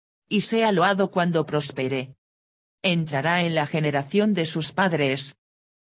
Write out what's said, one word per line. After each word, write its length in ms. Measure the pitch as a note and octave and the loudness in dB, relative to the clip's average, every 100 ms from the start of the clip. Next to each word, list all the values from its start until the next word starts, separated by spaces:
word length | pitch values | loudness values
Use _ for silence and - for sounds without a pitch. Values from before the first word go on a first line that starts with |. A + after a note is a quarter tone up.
| _ _ - | _ _ -2
Y 140 | G#3 | -2
sea 300 | - A3+ A3 | 0 2 2
loado 380 | F#3 F#3 G3 F#3+ | 4 2 2 0
cuando 380 | F#3 F3 E3 D3+ | 0 2 0 0
prospere. 680 | D3+ C#3+ - C3 C3+ B2+ - _ _ _ _ _ _ | -2 -2 -4 -4 -4 -6 -12 _ _ _ _ _ _
Entrará 580 | F#3+ E3+ D#3 C#3 D3+ F3 | -2 0 -2 -2 0 0
en 140 | E3+ D#3+ | 0 0
la 100 | D3 | -2
generación 720 | D#3+ D3 C#3 C#3+ G3 G#3+ F#3 | 0 0 -2 0 0 2 0
de 100 | D#3 | -2
sus 280 | E3 D#3 | -4 -4
padres. 640 | - F#3+ D#3 C#3 C3+ - - _ _ _ _ _ | 0 0 2 0 -2 -6 -14 _ _ _ _ _